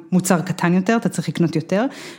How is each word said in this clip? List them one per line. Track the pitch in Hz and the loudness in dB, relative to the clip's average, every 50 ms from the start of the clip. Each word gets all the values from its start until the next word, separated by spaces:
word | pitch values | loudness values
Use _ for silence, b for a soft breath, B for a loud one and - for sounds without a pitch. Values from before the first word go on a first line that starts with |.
| - - | -2 0
מוצר | 185 180 180 - 190 160 | 0 2 4 4 2 2
קטן | - - 170 - - 170 175 | 2 -2 -4 -2 0 2 2
יותר, | 185 185 220 226 | 2 2 2 2
אתה | 233 - - | 2 0 -2
צריך | - - - - | -2 -4 -4 -2
לקנות | 147 - 170 151 - | 0 0 2 2 0
יותר, | 160 156 - 185 202 247 269 B B B B B | -2 -2 0 0 0 0 -2 B B B B B